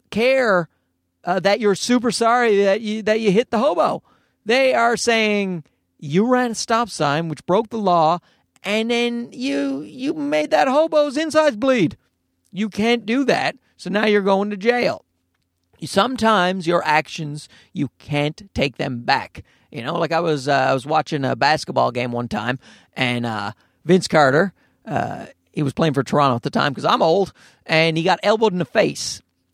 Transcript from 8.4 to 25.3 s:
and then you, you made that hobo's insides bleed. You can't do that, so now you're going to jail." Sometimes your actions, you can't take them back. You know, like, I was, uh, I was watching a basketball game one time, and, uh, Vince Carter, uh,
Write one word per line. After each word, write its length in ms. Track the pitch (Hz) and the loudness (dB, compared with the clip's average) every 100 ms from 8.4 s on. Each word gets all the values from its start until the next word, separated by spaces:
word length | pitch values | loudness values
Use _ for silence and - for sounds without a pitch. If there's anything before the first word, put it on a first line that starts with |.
| _ _ | _ _
and 280 | - 208 226 | -4 -2 0
then 400 | 240 240 240 240 | -2 -2 -4 -10
you, 480 | - 254 277 277 269 | -8 -4 -2 -4 -6
you 320 | 302 294 262 | -10 -10 -8
made 380 | 320 285 302 302 | -6 -2 -2 0
that 180 | 302 269 | 2 2
hobo's 480 | 262 320 311 294 262 | 2 2 2 0 -2
insides 400 | 320 294 311 214 | -2 2 2 2
bleed. 400 | 262 254 156 - _ _ _ _ _ | 2 2 2 -2 _ _ _ _ _
You 160 | 175 214 | -8 -6
can't 380 | 185 220 240 214 | -2 0 0 0
do 180 | 240 | 0
that, 320 | 262 156 135 - _ _ | 2 0 -2 -6 _ _
so 100 | - | -6
now 160 | 190 | -2
you're 160 | 214 208 | 2 2
going 300 | 196 196 208 | 2 2 0
to 80 | 208 | -2
jail." 480 | 208 240 220 110 - _ _ _ _ _ _ _ | 0 0 0 -4 -10 _ _ _ _ _ _ _
Sometimes 840 | - - 220 262 220 214 180 190 165 | -4 0 0 2 2 4 2 0 0
your 180 | 175 | 0
actions, 640 | 156 151 156 - 156 147 - _ _ | 2 0 0 -6 -10 -10 -14 _ _
you 160 | 180 131 _ | -8 -8 _
can't 520 | - 147 147 156 - | -6 -4 -4 -6 -12
take 240 | - 143 - | -4 -4 -4
them 240 | - 123 | -8 -6
back. 420 | 120 135 98 - - _ _ | -2 -2 -2 -16 -20 _ _
You 120 | - | -12
know, 160 | 117 170 | -8 -4
like, 140 | 160 | -2
I 80 | 160 | -2
was, 280 | 175 151 131 | 0 -2 0
uh, 40 | |
I 200 | 139 131 | 0 2
was 140 | 135 135 | 0 0
watching 400 | 156 151 156 131 | -2 -2 -2 -2
a 100 | 123 | 0
basketball 540 | 139 156 - 131 123 | 0 0 -2 -2 0
game 200 | 120 123 | -2 -6
one 180 | 120 120 | -6 -6
time, 300 | 107 110 131 - - _ | -4 -4 -6 -8 -20 _
and, 320 | - 127 120 120 | -4 -2 -2 -4
uh, 260 | 110 101 - _ _ | -6 -8 -10 _ _
Vince 240 | - 185 - | 2 2 2
Carter, 460 | 165 143 139 196 - _ _ - | 4 4 4 0 -4 _ _ -8
uh, 400 | 139 120 - - | -4 -4 -8 -14